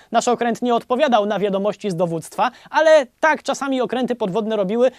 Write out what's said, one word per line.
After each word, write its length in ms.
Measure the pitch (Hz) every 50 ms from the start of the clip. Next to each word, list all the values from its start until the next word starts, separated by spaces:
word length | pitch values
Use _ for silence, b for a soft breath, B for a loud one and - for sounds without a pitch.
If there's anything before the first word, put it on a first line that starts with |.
| B B
nasz 160 | - 233 - 247
okręt 340 | 240 233 240 240 226 -
nie 140 | 247 247 233
odpowiadał 500 | 226 - - 247 240 302 285 233 214 202
na 140 | 208 220 190
wiadomości 520 | 196 208 190 196 196 208 196 - - 208
z 40 | 175
dowództwa, 560 | 165 185 170 165 165 156 - - - 208 247 B B B B
ale 360 | 247 294 311 320 311 302 254 233 _ -
tak 240 | - 320 302 240 -
czasami 380 | - 247 - 277 277 269 254
okręty 340 | 240 185 - 254 247 233 247
podwodne 400 | 240 220 190 170 226 214 214 220
robiły, 360 | 208 196 180 214 233 247 262 247